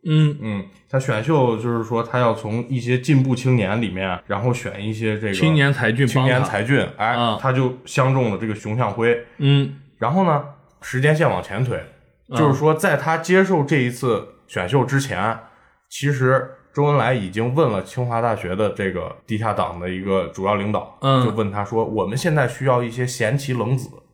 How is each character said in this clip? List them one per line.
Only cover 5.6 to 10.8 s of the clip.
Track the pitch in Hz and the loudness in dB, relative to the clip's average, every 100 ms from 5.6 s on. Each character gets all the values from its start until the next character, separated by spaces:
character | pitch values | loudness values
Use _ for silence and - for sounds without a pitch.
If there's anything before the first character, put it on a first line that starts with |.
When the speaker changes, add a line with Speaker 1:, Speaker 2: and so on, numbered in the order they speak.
| 143 | 2
Speaker 1:
才 | 135 113 | 2 0
俊 | 117 135 | 2 2
帮 | |
他。 | |
Speaker 2:
青 | 135 | 4
年 | 131 127 | 2 2
才 | 95 101 | 0 -2
俊， | 110 139 95 - | 2 2 0 -2
哎， | 107 | -2
Speaker 1:
啊。 | 120 117 107 | 0 0 0
Speaker 2:
他 | 131 | 0
就 | 127 127 127 | 0 0 -4
相 | - - 131 | -6 0 2
中 | 131 120 | 2 0
了 | 95 | -2
这 | 110 | -4
个 | |
熊 | 101 107 113 | -6 -4 -2
向 | 113 | -2
晖。 | 98 117 117 - - | 0 0 0 -4 -2
Speaker 1:
嗯。 | 139 139 139 - - _ | 4 4 2 -6 -20 _
Speaker 2:
然 | 113 | 0
后 | 175 | 2
呢， | 185 147 143 - _ _ | 2 0 -2 -18 _ _